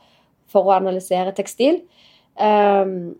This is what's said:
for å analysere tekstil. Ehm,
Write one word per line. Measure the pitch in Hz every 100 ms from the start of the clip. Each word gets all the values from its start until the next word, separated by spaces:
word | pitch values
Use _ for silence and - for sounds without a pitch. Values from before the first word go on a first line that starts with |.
| _ _ _ _ _
for | 202
å | 185 185
analysere | 190 185 185 180 185
tekstil. | 196 196 - 254 339 - _ _ _ _ -
Ehm, | 214 208 208 202 190 185 170 -